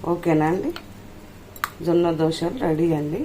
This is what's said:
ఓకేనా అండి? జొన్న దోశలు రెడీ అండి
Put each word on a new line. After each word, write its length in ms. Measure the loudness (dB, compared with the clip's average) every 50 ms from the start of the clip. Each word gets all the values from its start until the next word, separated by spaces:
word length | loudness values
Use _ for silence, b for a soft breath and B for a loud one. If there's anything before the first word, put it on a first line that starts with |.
| 0 0
ఓకేనా 380 | -2 0 2 4 4 6 6 4 2
అండి? 180 | 2 0 -4 -4 -6 -12 -16 -18 -18 -18 -18 -18 -18 -20 -20 -20 -20 -20 -18 -10 -8 -8 -8 -8 -6 0 2
జొన్న 200 | 4 4 4 4 2 2
దోశలు 360 | 2 2 2 0 -2 -4 -2 -2 0
రెడీ 220 | 0 2 2 2 2 2 2
అండి 220 | 0 -2 -2 -4 -4